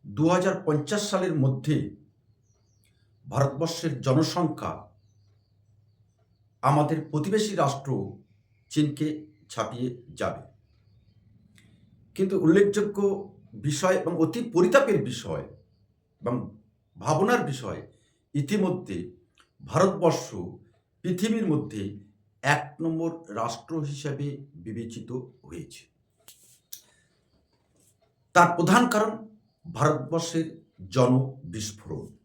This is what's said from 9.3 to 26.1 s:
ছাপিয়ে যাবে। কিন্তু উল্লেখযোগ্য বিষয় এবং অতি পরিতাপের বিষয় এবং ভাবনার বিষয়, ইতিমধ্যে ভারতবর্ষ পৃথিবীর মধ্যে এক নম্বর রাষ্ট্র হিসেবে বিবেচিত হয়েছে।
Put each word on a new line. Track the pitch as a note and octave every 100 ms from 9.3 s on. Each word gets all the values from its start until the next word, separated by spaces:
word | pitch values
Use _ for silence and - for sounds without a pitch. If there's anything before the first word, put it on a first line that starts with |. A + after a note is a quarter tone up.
| _ _
ছাপিয়ে | - G#2+ A#2+ B2+ - - -
যাবে। | F#2+ - - _ _ _ _ _ _ _ _ _ _ _ _ _ _ _ _ -
কিন্তু | F#3+ F#3+
উল্লেখযোগ্য | D#3 F#3 G3+ G#3 G3+ - G3+ G3 - - - G#2 C#3
বিষয় | D3 F#3 F#3
এবং | - E3+
অতি | D#3+ A#3+ A3
পরিতাপের | - - C#4 C4+ F#3 C3+
বিষয় | - - D2+ C#2 - _ _ _ _ _ _
এবং | A2+ B2 G2 - _ _ _ -
ভাবনার | G#2+ D#3 G3+ B3 D3
বিষয়, | C3 A2 D#2 - _ _ _ _
ইতিমধ্যে | C#3+ - G#3 F#3 F3+ - F#2 - - _ _ _ _
ভারতবর্ষ | D3 D#3 F#3+ E3+ E3+ C#3+ - G2 F2 - - _ _ _
পৃথিবীর | - F3+ A3 A3 F#3+
মধ্যে | C#3 - G#2+ G2 - - _ _ _
এক | C3+ D3 - -
নম্বর | E3 D#3+ E3 E3 - G#2
রাষ্ট্র | A2+ - - D#3+ C#3+
হিসেবে | C#3+ D3 C3 C#3+ - - E2
বিবেচিত | A2 A2 G#2+ - - B2+ - _ -
হয়েছে। | E3+ - - _ _ _